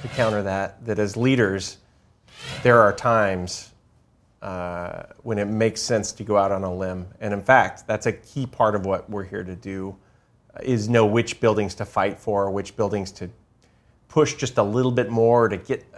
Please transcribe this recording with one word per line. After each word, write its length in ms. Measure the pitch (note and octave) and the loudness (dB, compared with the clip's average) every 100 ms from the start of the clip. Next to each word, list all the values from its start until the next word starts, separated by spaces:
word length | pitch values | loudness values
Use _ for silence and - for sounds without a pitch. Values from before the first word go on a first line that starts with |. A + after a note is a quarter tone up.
to 60 | A#2+ | -8
counter 340 | - A2+ G#2 | -2 0 0
that, 420 | G2 F#2+ G2 - A#2 | -2 -4 -6 -8 -6
that 120 | G#2+ | -2
as 180 | G2+ A2 | -2 0
leaders, 640 | B2+ B2+ G2+ F#2+ - - _ _ _ _ _ - - - | 2 4 2 0 -6 -14 _ _ _ _ _ -18 -14 0
there 180 | B2 A#2+ | 6 6
are 120 | G#2 | 6
times, 800 | G2 A#2+ A2+ G2+ F#2 F2+ - - _ _ _ _ _ _ _ | 2 0 2 2 -2 -6 -10 -16 _ _ _ _ _ _ _
uh, 600 | - F#2 F2+ F2 F2 G1+ G1+ - | -12 -8 -8 -8 -10 -12 -16 -14
when 160 | A#2 G#2 | -6 -4
it 80 | G#2 | -2
makes 360 | A2 A2+ - | 0 0 -2
sense 300 | - A2 G2+ | -2 -2 -4
to 120 | - | -8
go 120 | G#2 G2+ | 0 2
out 160 | G2 | 2
on 100 | G2 | 0
a 100 | F#2+ | -4
limb. 320 | F#2 F#2 F#2 F2+ - | -6 -6 -8 -12 -10
And 140 | G#2+ | -6
in 80 | G2+ | -2
fact, 440 | F#2+ C3 F#2 - - | 4 6 4 -2 -6
that's 200 | G#2+ A#2 | -4 -4
a 60 | |
key 340 | G#2+ - C#3 B2 | -6 -8 -10 -6
part 280 | - A2 | 0 2
of 120 | G#2 F#2+ | 2 -2
what 220 | F#2+ - | -4 -4
we're 140 | G2+ | -10
here 180 | F#2+ G2+ | -8 -10
to 120 | F#2 F2+ | -10 -12
do 400 | G2 F#2+ F#2+ G2 _ _ _ _ _ - | -10 -10 -10 -12 _ _ _ _ _ -10
is 260 | C3 A#2 G#2+ | -2 -2 2
know 180 | A#2+ G#2+ | 4 4
which 340 | A#2 A2+ - | 2 -2 0
buildings 340 | A2+ G#2+ G2 - | 0 2 -2 -6
to 80 | |
fight 340 | G#2 G#2 G2+ - | -6 -2 -2 -2
for, 320 | - G2+ G2 | -4 -2 -2
which 260 | G2 F#2+ - | -4 -6 -4
buildings 360 | G2+ G#2 F#2+ | -2 -4 -6
to 160 | - F#2 - _ _ _ _ _ _ _ | -12 -16 -16 _ _ _ _ _ _ _
push 260 | D#3 D3+ | 2 2
just 240 | - B2 - | 0 -2 0
a 40 | |
little 300 | G#2 A#2+ B2+ | 2 2 2
bit 180 | B2 G#2+ | 0 0
more 380 | A#2 A#2 A#2+ A2+ | 2 4 6 4
to 80 | F#2+ | 0
get, 280 | - B2+ - | -6 -8 -10